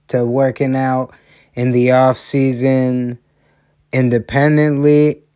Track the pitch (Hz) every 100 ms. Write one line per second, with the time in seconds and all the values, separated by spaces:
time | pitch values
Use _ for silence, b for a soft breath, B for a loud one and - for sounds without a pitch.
0 | - 123 120 131 135 127 139 131 131 127
1 | 127 b b b b - 123 123 123 127
2 | 131 127 - 139 135 120 135 131 127 127
3 | 123 120 _ _ _ _ _ _ _ 131
4 | 123 117 110 139 147 151 151 139 147 147
5 | 151 - _